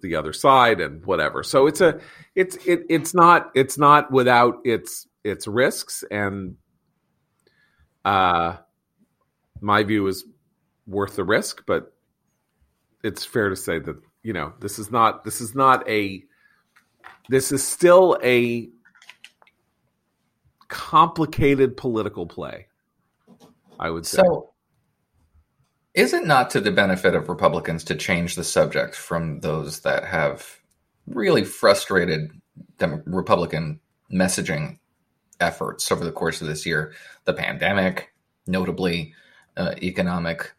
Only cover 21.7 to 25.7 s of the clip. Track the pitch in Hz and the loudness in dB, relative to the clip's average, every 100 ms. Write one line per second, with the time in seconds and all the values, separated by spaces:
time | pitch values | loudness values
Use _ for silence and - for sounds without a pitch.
21.7 | 127 131 110 98 - 85 - 69 50 - | 0 -4 -4 -4 -8 -12 -12 -12 -14 -20
22.7 | _ _ _ _ _ _ _ - _ _ | _ _ _ _ _ _ _ -20 _ _
23.7 | - 82 82 85 - 185 160 - _ _ | -10 -8 -6 -2 2 4 2 -6 _ _
24.7 | _ _ _ _ _ _ _ _ _ _ | _ _ _ _ _ _ _ _ _ _